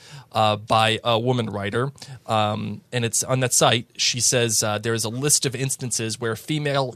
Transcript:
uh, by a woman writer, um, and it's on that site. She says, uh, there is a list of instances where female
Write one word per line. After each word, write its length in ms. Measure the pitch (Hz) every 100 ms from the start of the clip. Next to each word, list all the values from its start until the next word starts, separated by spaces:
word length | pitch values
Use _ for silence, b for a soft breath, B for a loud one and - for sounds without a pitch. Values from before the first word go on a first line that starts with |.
| B 143 B
uh, 240 | 110 107 107
by 440 | 107 113 113 110
a 140 | 120 113
woman 320 | 123 123 110
writer, 420 | 101 101 117 135 - B 131
um, 560 | - 110 104 104 107 107 -
and 140 | 123
it's 180 | 117 -
on 180 | - 131
that 120 | 127
site. 360 | - 147 120 - -
She 240 | - 123
says, 420 | - 127 117 107
uh, 160 | 110 104
there 160 | 117
is 100 | 113
a 60 | 110
list 340 | 123 147 -
of 100 | 143
instances 640 | 120 135 - 127 - 113 113
where 160 | 117
female 580 | 110 - 156 147 139 131